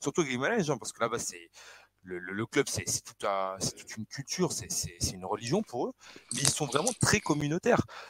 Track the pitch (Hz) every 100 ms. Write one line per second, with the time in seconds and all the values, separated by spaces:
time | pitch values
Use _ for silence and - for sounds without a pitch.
0 | - 139 151 123 143 233 151 131 113 -
1 | 113 113 - 87 85 - - - - _
2 | 92 90 90 98 113 143 131 - 90 -
3 | - - 107 98 95 95 113 - - -
4 | 107 - 135 - 180 - 90 - 85 87
5 | - 92 92 104 117 180 220 120 196 -
6 | - - - - 139 - 147 135 208 240
7 | - 208 - 147 147 165 240 233 - -
8 | -